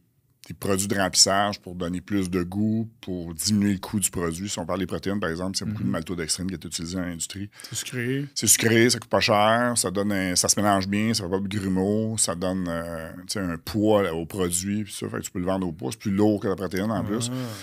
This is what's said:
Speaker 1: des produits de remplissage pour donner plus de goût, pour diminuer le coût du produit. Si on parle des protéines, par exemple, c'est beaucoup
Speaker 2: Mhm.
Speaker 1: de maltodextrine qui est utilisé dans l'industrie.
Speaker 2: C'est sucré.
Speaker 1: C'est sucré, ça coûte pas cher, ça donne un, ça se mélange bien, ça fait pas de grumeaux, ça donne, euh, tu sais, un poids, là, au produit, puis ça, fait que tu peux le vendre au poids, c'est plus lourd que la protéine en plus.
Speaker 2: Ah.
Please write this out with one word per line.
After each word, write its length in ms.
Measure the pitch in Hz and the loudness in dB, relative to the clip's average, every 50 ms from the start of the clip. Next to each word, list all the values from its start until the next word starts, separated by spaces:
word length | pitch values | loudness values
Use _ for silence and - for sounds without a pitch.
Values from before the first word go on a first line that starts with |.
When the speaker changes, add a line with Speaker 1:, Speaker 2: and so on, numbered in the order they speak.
| _ _ _ _ _ _ _ _ - - | _ _ _ _ _ _ _ _ -18 -18
Speaker 1:
des 60 | 85 | -16
produits 340 | - - 98 98 95 98 101 | -6 0 0 0 0 2 0
de 80 | 104 | 2
remplissage 640 | 98 95 90 - - - 98 95 98 104 104 104 - | 2 2 2 4 4 4 6 6 4 2 2 -2 -6
pour 160 | - 92 87 | -10 -12 -8
donner 240 | 90 87 85 90 90 | -6 -4 -4 -4 -4
plus 280 | - - 101 101 95 90 | -4 -2 0 0 0 0
de 140 | 90 92 | 0 -2
goût, 480 | 90 90 98 101 107 110 110 113 113 113 - _ | -2 -2 -2 0 0 2 2 0 -2 -4 -10 _
pour 320 | - - 92 90 85 85 | -10 -8 -6 -6 -6 -8
diminuer 420 | 85 80 - - 107 101 101 101 101 | -8 -6 0 2 2 4 4 2 2
le 40 | 92 | 0
coût 220 | - - - 104 | -4 -4 -4 -2
du 100 | 92 - | -2 -2
produit. 380 | - 95 87 85 82 85 98 104 | -2 -2 -2 -2 -2 -4 -6 -6
Si 100 | - 110 | -6 -6
on 80 | 85 | -4
parle 140 | 82 90 95 | -4 -2 -4
des 60 | 95 | -2
protéines, 340 | 82 101 82 - 95 98 104 | -4 -4 -6 -4 -4 -2 -2
par 100 | 95 82 | -2 -2
exemple, 260 | 80 85 92 95 95 | -2 -2 -4 -4 -4
c'est 80 | - 98 | -4 -4
beaucoup 180 | 110 107 110 | -4 -4 -4
Speaker 2:
Mhm. 40 | 113 - | -2 -2
Speaker 1:
de 40 | |
maltodextrine 540 | - 85 80 - 90 87 82 78 - - 90 95 | -2 -4 -4 -6 -6 -6 -4 -4 -4 -4 -4 -6
qui 60 | 92 | -6
est 100 | 78 - | -8 -8
utilisé 320 | 87 - - 85 82 92 | -10 -8 -8 -8 -6 -6
dans 60 | 92 87 | -6 -6
l'industrie. 440 | 87 85 82 - - - 95 101 101 - - - - | -6 -6 -8 -8 -8 -8 -12 -12 -12 -14 -20 -16 -10
Speaker 2:
C'est 80 | 120 | -10
sucré. 500 | - - - 135 127 117 123 135 139 143 139 - | -8 -8 -8 -8 -6 -4 -4 -4 -4 -6 -6 -6
Speaker 1:
C'est 120 | - - 107 | -2 4 4
sucré, 420 | - - - 113 113 113 113 123 | 4 6 6 6 8 8 8 6
ça 80 | 117 113 | 6 2
coûte 100 | - - | -2 2
pas 100 | - 98 | 2 4
cher, 580 | 95 - 107 104 104 110 113 120 120 120 120 113 | 6 6 6 6 6 6 6 4 4 2 2 0
ça 140 | - 95 | 0 0
donne 180 | 92 101 101 104 | 0 0 0 0
un, 240 | 104 95 95 92 90 | 0 0 0 2 2
ça 140 | - - - | 2 2 2
se 100 | - - | 2 4
mélange 300 | 101 104 101 98 92 95 | 6 6 6 4 4 2
bien, 260 | 101 104 107 113 113 | 0 0 2 0 0
ça 80 | 113 98 | 0 0
fait 60 | 85 | -2
pas 80 | 95 98 | -2 -2
de 80 | 101 | -2
grumeaux, 680 | 95 98 104 95 95 92 92 95 101 104 110 110 110 110 107 | -2 -2 -2 0 0 2 2 2 2 2 2 0 0 0 0
ça 160 | - - 87 | 0 0 0
donne, 320 | 85 95 92 95 95 90 85 | -2 -2 -2 -2 -2 -2 -2
euh, 440 | 85 85 85 85 85 80 80 82 - 90 90 - | -4 -4 -6 -6 -8 -8 -10 -10 -12 -14 -12 -8
tu 60 | - | -4
sais, 40 | 104 | -4
un 160 | 95 87 85 | -2 -2 -4
poids, 460 | 82 - - - 107 104 107 107 101 | -6 -8 -4 0 2 4 6 6 6
là, 120 | 98 87 80 | 4 2 -2
au 120 | 82 85 | -4 -6
produit, 560 | 76 - 101 92 87 87 87 92 101 101 107 | -6 -2 -2 -2 0 0 -2 -2 -2 -2 -4
puis 100 | 104 98 | -4 -6
ça, 160 | - - - 104 | -8 -8 -8 -6
fait 100 | 113 107 | -6 -8
que 40 | |
tu 80 | - - | -8 -6
peux 80 | - 92 | -6 -4
le 80 | 90 | -2
vendre 200 | 92 95 95 92 90 | -2 -2 -2 -2 -4
au 40 | |
poids, 200 | 78 80 - 127 | -6 -6 -8 -8
c'est 80 | 120 - | -8 -6
plus 100 | - 107 | -4 -2
lourd 300 | 98 98 104 107 107 98 | 2 4 4 4 4 2
que 80 | - 101 | 0 -2
la 80 | 92 | -4
protéine 340 | 85 98 85 101 92 98 113 | -2 -4 -4 -2 -2 -2 -2
en 140 | 113 92 85 | -2 -2 -2
plus. 260 | 95 104 117 117 123 | -2 -2 -4 -4 -4
Speaker 2:
Ah. 40 | 127 131 127 117 104 95 | -6 -8 -8 -10 -10 -14